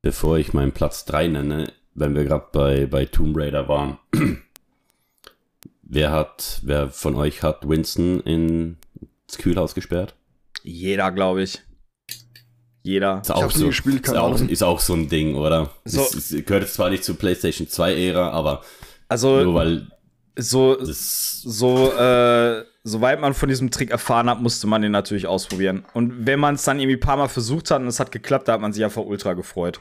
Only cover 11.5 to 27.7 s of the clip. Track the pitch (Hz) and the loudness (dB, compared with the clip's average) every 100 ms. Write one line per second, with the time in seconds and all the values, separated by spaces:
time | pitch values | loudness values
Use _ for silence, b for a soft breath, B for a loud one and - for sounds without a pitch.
11.5 | - - - _ _ - - - - _ | -6 -16 -20 _ _ -20 -20 -20 -20 _
12.5 | _ _ _ - 95 - 95 - - 143 | _ _ _ -2 0 0 0 -2 0 0
13.5 | 160 147 131 135 135 127 117 - 127 131 | 2 0 0 0 0 0 0 2 2 2
14.5 | - 92 87 - 85 76 80 78 69 76 | 2 2 2 0 0 0 0 0 0 2
15.5 | 80 80 - - - 135 - - 76 73 | 2 0 -8 -4 -2 0 -2 -6 -6 0
16.5 | 98 98 - 90 92 - 82 95 90 90 | 0 0 -2 0 0 -4 -2 -2 0 -2
17.5 | - 85 - 87 85 90 87 87 82 76 | -4 -6 -2 0 2 0 0 0 0 -2
18.5 | 71 B B B B - 117 131 135 90 | -4 B B B B -6 0 4 4 4
19.5 | 85 82 82 - - _ _ _ - 117 | 2 2 0 -6 -20 _ _ _ -8 -2
20.5 | 127 131 131 80 76 - - - - 123 | 4 4 4 0 -6 -6 -4 -4 -6 -8
21.5 | 107 123 127 131 120 123 123 120 120 120 | 0 2 4 4 4 4 6 6 4 4
22.5 | 113 113 _ 113 107 123 151 139 135 139 | 0 -8 _ -8 0 2 2 0 0 0
23.5 | 131 127 - 120 120 - 117 120 117 117 | 0 -2 -2 -4 -4 0 2 2 0 0
24.5 | 113 107 110 107 101 95 104 90 92 - | 0 0 2 2 0 0 -4 -2 -4 -4
25.5 | 92 95 95 - 117 120 123 113 139 147 | 0 0 0 -6 -2 -2 0 0 2 2
26.5 | 143 - 139 135 127 123 139 139 127 113 | 2 0 0 0 2 2 2 0 -2 -2
27.5 | 156 - | -4 0